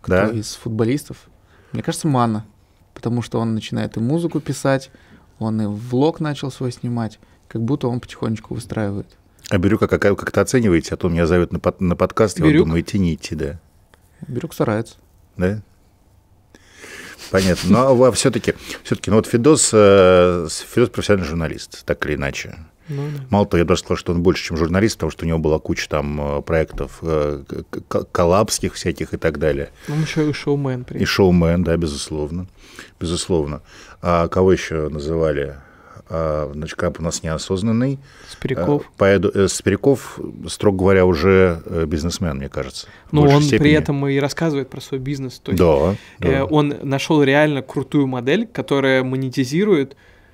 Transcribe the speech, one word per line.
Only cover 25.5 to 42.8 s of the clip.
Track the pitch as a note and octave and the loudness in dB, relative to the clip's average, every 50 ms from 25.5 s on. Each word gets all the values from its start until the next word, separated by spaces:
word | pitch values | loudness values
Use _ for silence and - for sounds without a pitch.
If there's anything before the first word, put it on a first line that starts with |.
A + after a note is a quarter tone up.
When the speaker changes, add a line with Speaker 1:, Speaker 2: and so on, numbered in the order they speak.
| D#2 | 0
Speaker 2:
куча | D2+ - - E2+ - - - | 0 -2 -4 -6 -6 -4 -4
там, | E2 D2 C#2+ D2 D2 D2 D2 D2 C#2+ | -4 -4 -4 -4 -4 -4 -4 -4 -4
э, | C#2+ - | -6 -4
проектов, | - E2 D#2+ D#2 - - - C#2+ C#2 - - | -2 0 0 0 -2 -4 -10 -10 -10 -10 -10
э, | - E2 D#2+ D2+ D2 D2 D2 C#2+ C2+ - - D2 D#2 - | -6 -2 -2 0 -2 -2 -4 -8 -10 -12 -12 -12 -12 -12
к-, | - - - | -12 -14 -10
к-, | - - - - - | -4 -4 -4 -4 -2
коллабских | - - F2 E2+ F2+ G2+ A2 - - - - F2+ - | 0 2 4 4 4 4 2 0 -2 -4 -6 -6 -6
всяких | - - F#2 E2 - E2+ - - | -4 -6 -6 -4 -6 -8 -8 -6
и | |
так | - - E2 D2+ D2 | -4 -2 -2 -2 0
далее. | D#2+ D#2 C#2+ C#2 C#2+ - - - - - | -2 -2 0 -2 -6 -10 -14 -16 -10 -6
Speaker 3:
Он | D3 D3+ D#3 | -4 -4 -4
ещё | - - D#3+ D3+ D3+ | -2 -2 -2 -2 -2
и | C#3 | -4
шоумен | - - D3+ C#3+ C#3+ C#3 C3+ B2+ B2 B2+ | -4 -4 -4 -4 -2 -2 -4 -6 -6 -8
при | - - | -10 -6
Speaker 2:
И | |
Speaker 3:
этом. | - G2 | -4 -4
Speaker 2:
шоумен, | - - - G2+ F#2 F2+ F2 E2+ E2 E2+ F2 F2 | -2 2 4 4 6 6 4 4 2 2 0 0
да, | E2 E2 | 0 0
безусловно. | E2 E2 D2+ C#2+ C#2 - - D#2 D2+ D2+ D2 D#2+ F2+ F2+ - _ - - - - - - - _ - | 0 -2 -4 -4 -6 -8 -8 -6 -6 -6 -6 -8 -10 -10 -12 _ -20 -20 -20 -20 -20 -20 -20 _ -10
Безусловно. | - D#2+ F2 E2 - - F#2+ D#2+ D2 D2 D2 - - - - - - - - - | -6 -6 -4 -4 -2 -2 0 -2 -2 -2 -6 -10 -12 -18 -20 -20 -20 -20 -16 -6
А | - F2+ F2 E2+ E2+ | -2 0 2 2 2
кого | E2 - F#2 F#2+ F#2+ | 0 2 2 4 4
ещё | F2+ D#2 - - D#2+ D#2+ D2+ D2 | 4 2 0 -6 -4 -4 -4 -4
называли? | D2 D2+ C#2+ D2+ E2 E2 D#2+ D#2 D2 C#2 C#2 C#2 C#2 C#2 - - - - - - - - - | -6 -6 -6 -4 -2 0 0 0 0 -2 -4 -6 -10 -16 -20 -20 -20 -20 -20 -20 -20 -20 -16
А, | - F#2 E2 D#2+ D#2 D2+ D2+ D2+ C#2+ C#2+ | -8 -6 -4 -4 -2 -4 -4 -6 -8 -8
значит, | D2+ D#2 D#2 - | -10 -10 -10 -8
Краб | - F2 F2 - - | -4 -4 -4 -4 -4
у | D#2+ | -6
нас | F2+ - - - | -6 -6 -6 -6
неосознанный. | E2 D#2+ D#2+ - - F#2+ F#2 G2+ A2+ A2 A2+ B2+ C#3 C#3 C3+ - - - - - - | -6 -6 -6 -4 -4 -4 -2 -2 0 0 0 0 -2 -4 -6 -10 -20 -20 -20 -20 -20
Speaker 3:
Спиряков. | - - - - C3 - F2 C#3 D3 C#3+ - | -16 -8 -6 -6 -4 -2 0 0 0 0 -2
Speaker 2:
А, | - _ - G#2 | -6 _ 2 4
поэду-, | G2 G2+ F#2+ F2 G2 - | 4 4 4 4 2 2
э, | G2+ G2 | 2 2
Спиряков, | F2+ - - - G#2 G2 - - C#3+ C3+ - - - - - - - - - - | 2 0 0 0 0 0 2 4 2 2 2 0 -12 -14 -12 -12 -12 -12 -12 -12
строго | - - - - G#2 G2+ | -12 -6 0 0 0 2
говоря, | F#2 F#2 G2 G2 F#2+ F2+ | 4 4 4 6 6 6
уже, | F#2 F2+ D2 D#2+ G2 F#2+ F#2+ F#2 F2+ E2+ E2 - | 4 4 4 4 6 6 6 6 4 2 -2 -6
э, | - F#2 E2+ E2 | -6 -4 -2 -2
бизнесмен, | D#2 E2+ D#2 D#2+ F2 - - G2 E2 C#2 | -2 -2 -2 -2 -4 -4 -2 -4 -4 -4
мне | C2+ C#2 C#2 | -4 -8 -8
кажется, | - D2 C#2 - - - | -8 -8 -8 -8 -10 -14